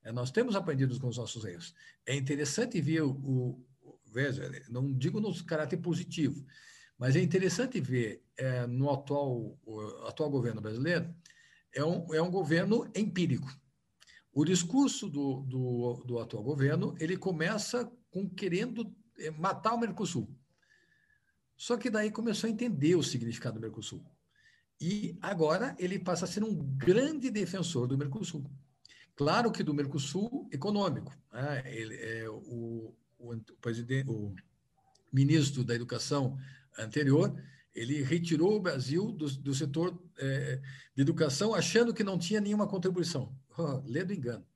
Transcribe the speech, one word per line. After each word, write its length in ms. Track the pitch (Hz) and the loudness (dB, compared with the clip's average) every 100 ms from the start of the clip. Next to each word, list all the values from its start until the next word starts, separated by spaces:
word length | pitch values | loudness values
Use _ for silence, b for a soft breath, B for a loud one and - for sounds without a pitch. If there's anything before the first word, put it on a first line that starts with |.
É, 80 | 113 | -6
nós 220 | 117 127 | -4 -2
temos 240 | - 247 196 | 0 2 0
aprendido 420 | 170 139 131 117 | 0 2 2 2
com 80 | 127 | -2
os 100 | 113 | -4
nossos 280 | 113 - | -6 -8
erros. 300 | 107 85 - - B B | -10 -12 -16 -18 B B
É 100 | - | -4
interessante 680 | 143 135 143 143 - 247 202 | -2 0 0 0 0 0 0
ver 220 | 139 160 | 2 2
o, 80 | 147 | 2
o, 520 | 135 135 131 123 - - _ - - _ | 0 0 0 0 -4 -14 _ -20 -20 _
veja, 380 | 110 143 131 - - - | -2 -2 -2 -6 -12 -10
não 240 | 120 139 | -4 -2
digo 280 | 131 139 208 | 0 0 0
no 120 | 214 170 | -2 -4
caráter 320 | - 160 151 175 | -4 -2 -2 -2
positivo, 680 | 180 151 - - 139 - - B B B B _ | 0 -2 -2 0 0 -2 -10 B B B B _
mas 160 | 123 | 2
é 60 | 139 | 4
interessante 600 | 185 185 185 170 262 233 | 4 4 2 2 0 -2
ver, 440 | 127 127 113 101 _ - | 0 0 0 -4 _ -6
eh, 300 | 131 127 120 | -2 -2 -2
no 240 | 123 139 | 0 2
atual, 680 | 135 139 143 143 120 107 - | 2 0 -2 0 -2 -6 -12
o 420 | - 107 107 - 113 | -12 -10 -10 -10 -12
atual 200 | - 151 | -4 0
governo 320 | 139 120 107 | 2 0 -2
brasileiro, 540 | 104 110 147 175 - - B B B B B | -6 -2 0 0 -2 -10 B B B B B
é 120 | 135 | -2
um, 280 | 151 175 170 | 0 0 0
é 80 | 156 | 0
um 100 | 175 | 2
governo 600 | 180 156 165 196 226 - - | 0 2 4 4 2 2 -2
empírico. 520 | 208 175 165 127 - - _ _ _ _ B B B | -2 2 2 2 -2 -12 _ _ _ _ B B B
O 120 | 135 | 2
discurso 680 | 151 180 170 262 277 - 196 | 4 4 4 4 4 2 -4
do, 300 | 143 139 131 | -2 -2 -2
do, 640 | 135 127 127 120 120 127 127 | -2 -2 0 0 0 -2 -4
do 120 | 120 | -4
atual 240 | - 110 | -4 -6
governo, 500 | 107 143 135 160 196 170 | -4 2 4 4 0 -2
ele 160 | 160 190 | -2 -2
começa 720 | 196 170 160 214 - 247 233 - _ | -2 0 0 0 -2 -2 -4 -10 _
com 180 | 180 202 | -6 -6
querendo, 640 | - 196 175 240 220 226 - _ - | -4 -2 0 -2 -4 -8 -10 _ -10
eh, 120 | 156 | -10
matar 420 | 156 185 190 220 | -4 -2 0 0
o 40 | 233 | 0
Mercosul. 540 | 233 175 170 147 101 - _ b b b b b b b b b _ _ | -2 -2 -2 -2 -4 -10 _ b b b b b b b b b _ _
Só 200 | - 240 | -2 -2
que 140 | 240 | 0
daí 220 | 214 214 | 0 0
começou 340 | 214 233 208 226 | -2 -2 0 -2
a 40 | |
entender 440 | 214 240 165 143 | 0 -2 2 4
o 80 | 175 | 6
significado 520 | 131 135 113 110 123 110 | 4 -2 -4 -4 -6 -6
do 20 | |
Mercosul. 440 | 113 107 104 92 - _ _ b b b b _ | -8 -10 -10 -12 -16 _ _ b b b b _
E 380 | 156 208 208 170 | -4 -2 -4 -6
agora 540 | - 190 156 170 247 - | -6 0 2 2 0 -4
ele 180 | 180 190 | -4 -4
passa 280 | - 170 175 | -2 -2 -2
a 20 | |
ser 160 | - | -2
um 100 | 220 | -2
grande 760 | 180 135 - - 196 277 311 254 | -2 -2 0 6 6 6 0 -2
defensor 600 | 208 175 190 170 - 123 | -2 -2 -2 -2 0 0
do 100 | 139 | 0
Mercosul. 500 | 143 220 190 156 131 - - _ _ B B - | -2 -4 -6 -6 -10 -14 -20 _ _ B B 0
Claro 340 | 143 196 233 | 2 4 4
que 140 | - | 2
do 100 | - | 0
Mercosul 760 | 147 139 135 131 180 220 285 - | 0 0 -2 -2 -2 -2 -4 -6
econômico, 600 | 143 190 208 196 131 - - _ | -4 0 2 2 0 -6 -14 _
né? 300 | 117 139 139 131 | -6 -4 -4 -6
Ele, 300 | 113 110 113 | -8 -8 -8
é, 340 | 110 113 110 | -8 -6 -6
o, 640 | 110 104 120 117 113 110 - _ _ | -10 -10 -8 -6 -8 -10 -16 _ _
o 140 | 120 | -12
ant-, 180 | 117 110 | -12 -12
o 60 | - | -10
presidente, 520 | 120 113 120 131 135 | -6 -6 -2 -2 -2
o 240 | - 104 92 - _ _ _ _ _ _ | -4 -6 -8 -16 _ _ _ _ _ _
ministro 520 | 131 139 160 135 131 | 6 8 8 6 2
da 100 | 113 | 0
Educação 640 | 117 120 113 - 147 131 - B B B - | -2 -2 -6 0 2 2 -2 B B B -10
anterior, 560 | 110 147 143 143 196 - B B B | -4 2 6 6 6 0 B B B
ele 260 | - 117 147 | -8 -4 -2
retirou 520 | 131 175 170 156 175 | 2 0 2 4 4
o 60 | 214 | 4
Brasil 500 | 180 139 127 156 220 | 2 0 0 0 0
do, 160 | 214 151 | -2 -4
do 260 | 135 135 | -4 -2
setor, 480 | 135 143 139 180 180 - - | -2 0 0 0 -2 -16 -6
é, 440 | 135 135 135 131 B B B | -2 -2 -2 -4 B B B
de 80 | - | 2
educação, 500 | 139 165 156 131 208 | 4 4 2 4 2
achando 400 | 214 - 220 240 | 2 4 4 4
que 120 | - | 2
não 120 | 202 185 | 0 0
tinha 240 | 170 214 | 0 0
nenhuma 260 | 202 208 202 | 2 2 2
contribuição. 720 | 190 185 180 165 143 135 - _ - | 0 0 0 0 -2 -4 -10 _ -4
Oh, 240 | 160 135 | -2 -2
lê 180 | - 131 | -2 -2
do 100 | 180 | -2
engano. 320 | 196 120 113 - | -2 -4 -6 -10